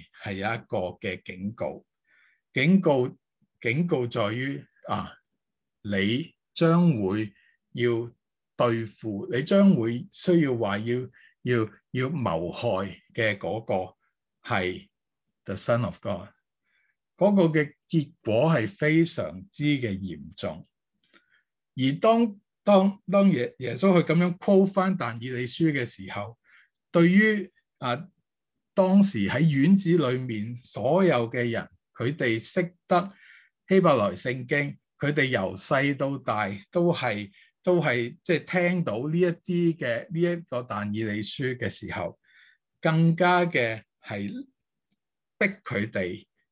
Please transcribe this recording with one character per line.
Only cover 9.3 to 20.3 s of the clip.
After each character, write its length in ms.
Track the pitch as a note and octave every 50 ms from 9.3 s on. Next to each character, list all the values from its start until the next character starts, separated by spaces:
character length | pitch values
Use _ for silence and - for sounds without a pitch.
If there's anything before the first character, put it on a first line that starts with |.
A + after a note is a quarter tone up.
你 120 | A2+ B2
將 320 | D3 - G3+ G3 G3+ G3 F3
會 320 | B2 A2 A2+ A#2 B2 B2+ -
需 300 | - - - F3+ F3 E3+
要 160 | D#3 C3+ B2
話 220 | A#2 A2+ G2 G2 G#2
要， 220 | A2 A#2 A#2+ B2 B2+ - - _ _ _ _ _
要， 260 | - B2 B2 A#2 A2 G#2+ - _ _ _
要 160 | - B2+ C3 C3
謀 400 | F3 D3 A#2+ F#2+ E2 E2 F2 F2
害 500 | F2+ - A#2+ A#2 G2 F#2+ G2 G2 - - _ _ _
嘅 240 | - A2+ G#2+ G2+ G2+
嗰 260 | - E2+ G2 A2+ A#2+
個 300 | - G#2+ F#2 F2+ F2+ - _ _ _ _ _ _ _ _ _
係 460 | - - A#2 G2 F#2 F2+ F#2 G2 - _ _ _ _ _ _ _ _ _ _ _ _
the 100 | - G2
Son 300 | G2+ - - A#2+ A#2 A#2+
of 140 | F2+ E2+ -
God。 280 | - - G2 F2 F#2 - _ _ _ _ _ _ _ _ _ _ _ _ _ _ _ _ _
嗰 180 | - F3+ G#3 G#3
個 100 | G3 F3
嘅 280 | E3 D3+ D#3 D3+ D3 - _ _ _
結 240 | - E3 C#3+ - - _
果 280 | _ A2+ G#2+ A2+ C#3+ E3
係 180 | E3 C3 A2 G#2
非 360 | - - D3+ D3+ D#3 E3 E3
常 440 | E3 - - F#2+ D#2 E2 F#2+ G2 -
之 140 | - - D3
嘅 340 | D3 D3 C3+ A#2+ G#2+ G2 F#2+
嚴 360 | G2 F#2 E2 D2 C#2+ D#2+